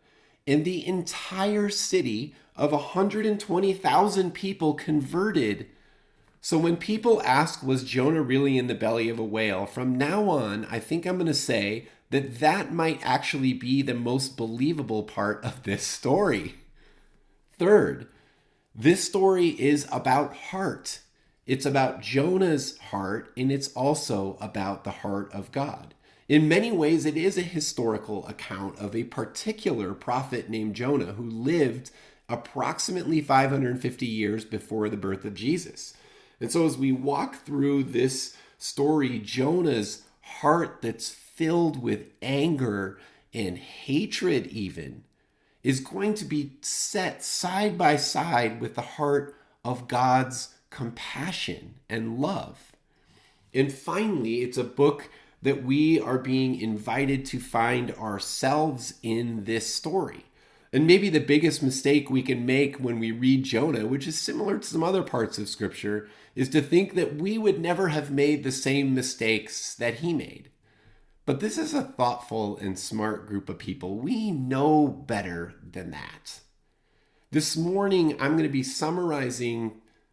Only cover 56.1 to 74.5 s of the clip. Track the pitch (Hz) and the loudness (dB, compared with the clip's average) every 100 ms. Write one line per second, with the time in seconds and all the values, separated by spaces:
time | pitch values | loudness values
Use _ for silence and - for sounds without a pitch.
56.1 | 131 127 131 131 127 110 107 107 120 135 | -2 0 0 0 0 -2 -4 -4 -2 0
57.1 | 135 135 123 - 117 117 123 123 - 110 | -2 -4 -8 -4 0 2 2 -2 -6 -6
58.1 | 98 - - 131 147 156 127 - - 113 | -6 -6 -2 0 2 0 -2 -10 -10 -4
59.1 | 113 120 113 101 113 107 - 160 185 139 | -2 -2 -4 -2 -2 -2 -4 -2 -2 -2
60.1 | - - _ _ _ _ 131 160 190 202 | -6 -20 _ _ _ _ 4 8 8 8
61.1 | 156 - 151 160 143 131 131 139 147 139 | 4 4 6 4 2 0 2 4 4 4
62.1 | 131 131 123 120 131 139 127 127 113 113 | 0 0 0 2 2 2 0 -4 -2 -2
63.1 | 113 127 135 131 113 151 123 107 135 135 | 2 4 4 4 0 2 0 0 -2 -4
64.1 | 160 - - 202 202 - 160 165 190 - | -4 -4 -2 -2 -2 -2 -2 0 0 0
65.1 | 123 110 - 104 - 101 - 104 107 - | -2 -2 -4 -8 -6 -6 -4 -4 -4 -6
66.1 | - - - 131 151 139 175 196 180 143 | -16 -12 -4 2 2 4 4 2 0 -2
67.1 | 147 190 220 214 160 170 175 185 151 143 | -2 -2 2 2 2 0 0 0 0 -2
68.1 | 143 143 147 135 131 135 139 139 131 127 | 2 4 2 0 -2 0 2 2 2 0
69.1 | - 113 110 - - - - 117 117 170 | -2 2 2 0 -10 -12 -4 -4 -2 -2
70.1 | 156 - - - _ _ _ _ - _ | -2 -4 -12 -20 _ _ _ _ -20 _
71.1 | _ - 135 214 269 311 285 - - 123 | _ -4 -2 -2 -4 -4 -4 -4 -2 0
72.1 | 117 - 110 104 101 98 95 - 107 107 | 0 -6 -4 -4 -4 -6 -6 -6 -4 -2
73.1 | 110 101 101 - 165 - 95 92 101 143 | -4 -6 -8 -6 -10 -10 -8 -8 -6 -4
74.1 | 226 214 156 127 | -2 -2 -2 -2